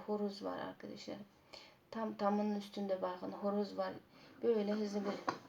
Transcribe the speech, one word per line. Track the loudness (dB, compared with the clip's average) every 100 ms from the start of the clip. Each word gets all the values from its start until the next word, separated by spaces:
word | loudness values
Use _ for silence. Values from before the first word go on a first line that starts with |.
| 0
horoz | 0 0 -2
var | -4 -4
arkadaşlar. | -6 -8 -10 -10 -8 -10 -10 -20 -20 -20 -18 -20 -8
Tam | -4 -2
tamının | 2 4 6 4 0
üstünde | -2 -4 0 0
bakın | 0 -2 -6
horoz | -2 0 2 2 0
var. | -2 -2 -12 -20 -20 0
Böyle | 4 4 4
hızlı | 2 2 0
bir | 0 0 -2 -4